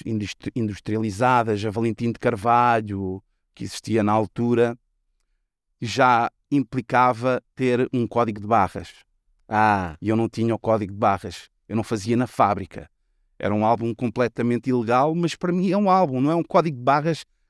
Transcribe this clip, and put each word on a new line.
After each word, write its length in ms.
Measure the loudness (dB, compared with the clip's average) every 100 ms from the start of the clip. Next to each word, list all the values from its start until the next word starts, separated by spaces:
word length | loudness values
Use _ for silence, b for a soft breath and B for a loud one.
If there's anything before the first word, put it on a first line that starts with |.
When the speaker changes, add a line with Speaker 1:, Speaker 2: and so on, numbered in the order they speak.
Speaker 1:
industri-, 480 | -6 -6 -6 -10 -8
industrializadas, 1080 | -6 -6 -6 -6 -4 -4 0 2 2 2 -2
a 60 | -2
Valentim 420 | -2 -2 -2 -4
de 60 | -2
Carvalho, 1080 | -2 0 2 4 4 2 -2 -6 -6 -8 _ _ _
que 100 | -12
existia 380 | -12 -10 -2 0
na 100 | 2
altura, 640 | 0 0 -2 0 2 2 0 _ _ _ _ _ _ _ _ _ -12
já 500 | -6 2 4 4 2 _ -4
implicava 920 | -2 -2 -6 -2 2 2 2 -2 -2 _
ter 340 | -4 0 0 0
um 160 | -2 -2
código 320 | 0 -2 -4
de 80 | 0
barras. 440 | 2 2 -4 -14 -20 _ _ _ _ -4
Speaker 2:
Ah. 480 | 2 4 4 -2 -6
Speaker 1:
E 120 | -2
eu 40 |
não 140 | 0 0
tinha 260 | -2 -2
o 40 | -2
código 340 | 0 0 -2
de 60 | 0
barras. 500 | 0 0 -4 -14 -20 _ -6
Eu 80 |
não 80 | -4
fazia 340 | -2 -4 0 0
na 100 | 0
fábrica. 640 | 2 2 2 -6 -14 -18 _ _ _ _ -6
Era 160 | -2
um 100 | 0
álbum 300 | 2 2 0
completamente 760 | -4 -4 -2 -2 -2 -2 -2 0
ilegal, 440 | -2 2 2 2
mas 200 | 0 -4
para 180 | -4 -4
mim 180 | -2 0
é 60 | 0
um 140 | 2
álbum, 300 | 2 2 0
não 100 | 0
é 40 |
um 100 | 0
código 320 | 0 0 0 -2
de 60 |
barras 420 | 0 2 0 -4 -8 _ _